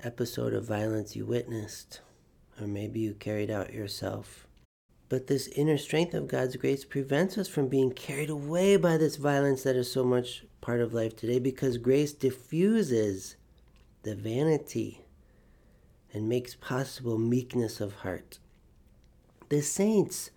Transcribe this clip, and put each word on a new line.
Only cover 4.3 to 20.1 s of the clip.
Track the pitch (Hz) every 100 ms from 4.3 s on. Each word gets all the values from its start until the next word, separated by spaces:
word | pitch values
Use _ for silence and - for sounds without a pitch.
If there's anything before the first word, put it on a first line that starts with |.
| - - - _ _ _ _ _
But | 131 131
this | 139 -
inner | - 151 147
strength | - 151 170
of | 160 139
God's | 131 127 127
grace | 135 135
prevents | - 139 135 139 190 214
us | 180
from | 151 135
being | 135 131
carried | 123 - 139 151
away | 151 143 170 196 196
by | 170 160
this | 156 151
violence | 143 139 139 131
that | 135 127
is | 123
so | 135
much | 123 123 123 - - -
part | - 120
of | 117
life | 113 113 113
today, | 113 123
because | 131 131 135 120
grace | 120 135 147
diffuses | - 135 127 - 156 196 226 165 117 107 95 - - _ _ - - - _
the | 107
vanity | 101 110 120 160 151 - 117 104 - - _ _ - _ - _ _ - _ _
and | 104 110
makes | 123 123 -
possible | - 131 135 - 120 110
meekness | 117 127 123 123 113 -
of | 104
heart. | 101 95 87 - - - _ _ _ _ _ - _ _ _ -
The | 147
saints | 143 - 202 214 165